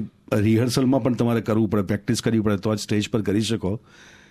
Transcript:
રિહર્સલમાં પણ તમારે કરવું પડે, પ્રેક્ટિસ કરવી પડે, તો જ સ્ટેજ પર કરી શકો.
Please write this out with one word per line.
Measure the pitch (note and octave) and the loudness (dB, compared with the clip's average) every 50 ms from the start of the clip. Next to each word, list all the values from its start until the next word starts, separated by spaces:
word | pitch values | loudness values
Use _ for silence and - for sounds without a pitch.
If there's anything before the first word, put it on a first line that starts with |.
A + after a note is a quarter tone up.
| A2 - _ _ - - | -2 -4 _ _ -6 -2
રિહર્સલમાં | A2 G#2+ G2+ A2 A2 A2 B2 B2 B2 C#3 C3 B2 C#3 C3 | 0 2 2 4 4 2 2 2 0 2 2 2 2 2
પણ | A#2+ C3 A#2+ | 2 0 0
તમારે | G#2+ A#2+ A#2 A#2 A2+ | 0 0 0 0 0
કરવું | - - G#2+ A2 A2 F#2 | 0 0 0 0 2 0
પડે, | G#2+ G#2 | 0 -2
પ્રેક્ટિસ | F#2 F2 G#2 G2+ - - A#2 - | 0 0 -2 -4 -2 -2 -2 0
કરવી | - - A#2+ A2 | 0 0 0 2
પડે, | G2+ A2 G2+ | 2 2 0
તો | F#2 - A2 G#2+ | 0 0 -2 -2
જ | G2+ | -2
સ્ટેજ | - - G#2+ G#2 G#2 - | -2 -2 -2 -2 -2 -2
પર | - A2 | -4 -4
કરી | G2 G2+ F#2 A2 | -2 0 0 0
શકો. | A2 G2+ A2+ G#2+ - F#2 G#2 - _ - - - - - - - - - | 0 -2 -4 -4 -4 -4 -6 -6 _ -18 -20 -20 -20 -20 -20 -20 -20 -20